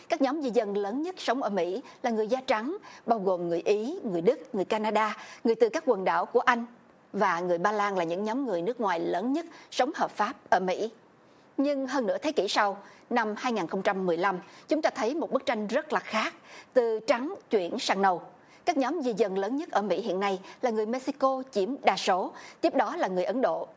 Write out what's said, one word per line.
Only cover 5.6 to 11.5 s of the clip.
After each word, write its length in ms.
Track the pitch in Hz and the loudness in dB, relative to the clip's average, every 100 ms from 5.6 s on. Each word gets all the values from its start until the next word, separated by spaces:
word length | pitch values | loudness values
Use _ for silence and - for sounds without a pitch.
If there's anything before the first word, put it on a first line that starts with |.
| 226 | 4
các 140 | - - | 2 0
quần 180 | 196 | 0
đảo 220 | 185 170 202 | 2 0 2
của 140 | 247 | 2
Anh 260 | 240 240 233 - _ _ _ | 4 2 0 -14 _ _ _
và 280 | 196 196 170 | 0 2 2
người 180 | 180 170 | 0 2
Ba 140 | 202 | 2
Lan 260 | 214 202 190 | 2 0 0
là 60 | |
những 200 | 165 175 | -2 -2
nhóm 220 | 214 247 262 | -2 -2 -2
người 160 | 175 | -2
nước 180 | 175 247 | -2 -2
ngoài 200 | 202 170 | -2 0
lớn 320 | 170 175 240 | -2 -2 0
nhất 140 | 294 339 - - | -2 -4 -14 -6
sống 200 | - 254 | -2 -2
hợp 160 | 349 190 | 0 -4
pháp 240 | - 208 - - | -2 -4 -4 0
ở 100 | 202 | 0
Mỹ. 300 | 185 151 214 - _ _ _ _ _ | 2 -2 -4 -8 _ _ _ _ _